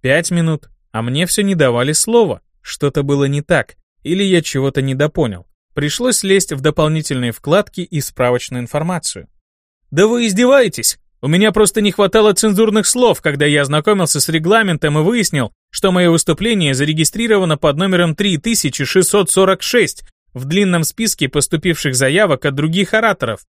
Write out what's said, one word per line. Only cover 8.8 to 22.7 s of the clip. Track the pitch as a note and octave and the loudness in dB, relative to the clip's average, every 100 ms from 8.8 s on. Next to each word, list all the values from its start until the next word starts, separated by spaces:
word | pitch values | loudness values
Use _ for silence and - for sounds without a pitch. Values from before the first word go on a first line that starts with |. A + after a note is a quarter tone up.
| E3 F3+ - F#2+ - _ _ _ _ _ _ | -4 -4 -8 -12 -18 _ _ _ _ _ _
"Да | C#3+ G#3+ | 2 2
вы | A#3+ A#3 | 2 0
издеваетесь!" | F#3+ B3 C#4 A3+ - - - _ _ | 2 4 4 2 0 -6 -6 _ _
У | C3+ | -2
меня | E3+ G#3+ | 2 2
просто | G#3 G#3 A3 | 4 2 2
не | G#3 | -2
хватало | - G3 A3 G#3+ | 0 2 4 4
цензурных | F#3+ A3 G3 A3 G#3+ - | 2 0 2 2 2 0
слов, | B3 A#3+ E3+ | 2 2 2
когда | D#3 C#3 D3 | -2 0 2
я | D3 | 2
ознакомился | C#3 D3+ F3+ G3+ E3 D3 | 0 0 0 0 0 -2
с | - | -2
регламентом | D#3+ D#3+ A3+ G3+ D#3+ D3+ D3 | -2 2 2 2 0 0 2
и | |
выяснил, | D#3+ A#3+ F#3 D3 A2+ _ _ | 2 0 -2 -2 -4 _ _
что | - G3 | -2 0
моё | F3+ F3+ | 4 4
выступление | E3 - D3+ A3 G#3+ D3+ | 2 0 -2 0 0 0
зарегистрировано | C3 D3 D#3 D3+ G#3 A#3 G#3 F3+ D3+ | 0 0 0 -2 -2 -2 0 0 0
под | D#3 C#3+ | 0 0
номером | F#3+ F3+ F3 | 0 2 0
три | D3+ G3+ D#3+ | 0 -2 -2
тысячи | A#3 A3+ C#3 - | -2 -2 -4 -4
шестьсот | C3+ F#3+ E3+ G#3 F3 | -2 0 2 0 0
сорок | - F#3+ F#3+ | 2 2 0
шесть | - A#3+ F3+ - - _ _ | 0 0 0 -4 -20 _ _
в | B2 | -12
длинном | C3+ F3+ G3 F3 | -4 0 2 0
списке | D#3 - A3+ - C3+ | -2 -4 -6 -2 -2
поступивших | D3 - E3 F3+ E3 D3 B2+ | -2 -2 -2 -2 -2 -2 0
заявок | C3 E3 G#3 D3 | 0 2 2 0
от | D3 | -2
других | C#3 D#3+ | -2 -2